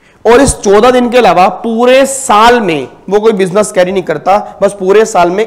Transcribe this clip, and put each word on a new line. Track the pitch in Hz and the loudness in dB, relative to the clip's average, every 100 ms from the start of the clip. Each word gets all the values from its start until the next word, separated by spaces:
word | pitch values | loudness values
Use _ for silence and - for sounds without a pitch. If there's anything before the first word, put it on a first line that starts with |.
| _ _ 214 | _ _ 2
और | 247 | 2
इस | 262 | 2
चौदह | - 208 202 247 | -2 0 2 4
दिन | 247 240 | 2 0
के | 247 | 2
अलावा | 208 175 196 | 2 2 0
पूरे | - 233 226 247 262 269 | -2 -6 -2 2 2 0
साल | - - 208 226 240 | -4 -2 2 2 2
में | 196 151 123 - - | -2 -4 -8 -14 -4
वो | 208 | -2
कोई | 220 | 0
business | 208 190 190 208 | 0 -2 -2 -2
carry | 185 180 | -2 -2
नहीं | 190 | -2
करता, | 170 151 180 202 202 - | -4 -4 -2 -2 -4 -4
बस | 196 - | -4 -2
पूरे | 185 202 | 0 0
साल | 220 190 175 | 2 0 0
में | 190 | -2